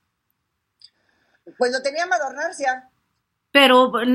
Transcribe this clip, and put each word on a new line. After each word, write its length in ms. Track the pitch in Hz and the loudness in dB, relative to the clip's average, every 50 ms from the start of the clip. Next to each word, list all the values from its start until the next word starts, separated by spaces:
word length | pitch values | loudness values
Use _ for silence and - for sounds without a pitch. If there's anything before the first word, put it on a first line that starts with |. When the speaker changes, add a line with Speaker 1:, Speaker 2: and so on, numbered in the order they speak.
| _ _ _ _ _ _ _ _ _ _ _ _ _ _ _ _ _ _ _ _ _ _ _ _ _ _ _ _ _ 175 160 - | _ _ _ _ _ _ _ _ _ _ _ _ _ _ _ _ _ _ _ _ _ _ _ _ _ _ _ _ _ -14 -8 -4
Speaker 1:
Pues 120 | 240 247 247 | -4 -2 -2
lo 100 | 262 262 | -4 -6
tenía 240 | 277 277 311 349 | -6 -6 -6 -4
Madornarcia. 840 | 359 370 339 294 269 240 277 311 339 359 302 277 262 254 262 - _ _ _ _ _ _ _ _ _ _ _ _ _ - | -4 -4 -4 -4 -6 -8 -8 -10 -10 -8 -6 -6 -6 -6 -6 -10 _ _ _ _ _ _ _ _ _ _ _ _ _ 2
Speaker 2:
Pero, 400 | 277 277 262 254 254 262 254 202 233 226 | 4 6 6 6 6 4 2 0 -2 -2
eh, 40 | 247 254 | 0 0